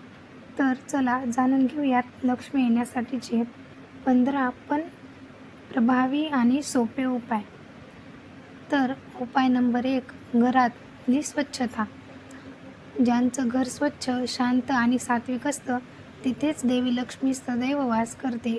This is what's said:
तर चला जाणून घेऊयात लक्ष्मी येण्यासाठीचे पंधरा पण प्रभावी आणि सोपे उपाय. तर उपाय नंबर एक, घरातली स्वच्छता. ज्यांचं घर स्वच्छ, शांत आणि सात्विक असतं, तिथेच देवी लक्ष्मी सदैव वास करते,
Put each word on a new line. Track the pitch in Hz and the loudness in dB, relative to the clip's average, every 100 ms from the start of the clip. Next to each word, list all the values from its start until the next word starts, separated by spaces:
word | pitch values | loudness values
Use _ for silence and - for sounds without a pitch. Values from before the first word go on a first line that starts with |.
| - - - - - - | -20 -20 -20 -20 -10 -2
तर | 269 | 0
चला | 254 - 285 254 254 | 0 -2 -2 0 0
जाणून | 262 233 262 269 254 | 0 2 4 4 2
घेऊयात | 302 277 247 254 - | 2 2 2 0 -2
लक्ष्मी | 254 247 - 277 | -2 -2 -2 0
येण्यासाठीचे | 240 233 240 254 240 247 - 233 233 - - - - - - | 4 2 0 -4 -4 -6 -2 -2 -2 -6 -20 -20 -20 -6 2
पंधरा | 254 247 277 254 | 4 4 2 -2
पण | - - 294 330 - - - - - - - - | -4 -4 -4 -4 -12 -20 -20 -20 -20 -20 -20 -6
प्रभावी | - 226 254 254 294 311 | 0 4 4 2 0 0
आणि | 277 240 269 | 2 2 2
सोपे | 277 277 226 - | 0 0 0 -2
उपाय. | 262 247 240 220 208 - - - - - - - - - - - - | -2 -2 -2 -4 -4 -16 -20 -20 -20 -20 -20 -20 -20 -20 -20 -20 -4
तर | 285 254 269 - - | 0 0 -2 -10 -10
उपाय | 240 269 262 | -4 2 2
नंबर | 247 247 240 | 4 2 2
एक, | 262 262 254 - - | 0 -2 -4 -12 0
घरातली | 240 247 254 240 - - - - 262 | 4 4 4 2 0 -14 -6 0 0
स्वच्छता. | 302 - 277 - 233 - 214 - - - - - - - - - - - | 0 -4 -4 -4 -4 -4 -6 -8 -20 -20 -20 -20 -20 -20 -20 -20 -8 0
ज्यांचं | 240 240 247 262 240 | 2 4 2 0 0
घर | 254 254 | 0 -2
स्वच्छ, | - 294 285 262 247 247 | -2 -2 -2 -4 -2 -2
शांत | - 247 254 240 | -2 2 2 2
आणि | 262 240 247 | 2 2 2
सात्विक | - 240 240 254 294 | 0 -2 -2 -4 -2
असतं, | 277 - 247 - - - - | -4 -4 -4 -6 -16 -20 -6
तिथेच | 262 233 294 302 247 | -4 0 -2 0 0
देवी | 247 254 247 | 2 2 0
लक्ष्मी | 240 - 269 | -2 -2 -2
सदैव | 254 - 240 254 285 262 | -2 -2 -2 0 0 2
वास | 220 226 - | 2 0 -4
करते, | 262 233 233 | -4 -2 -2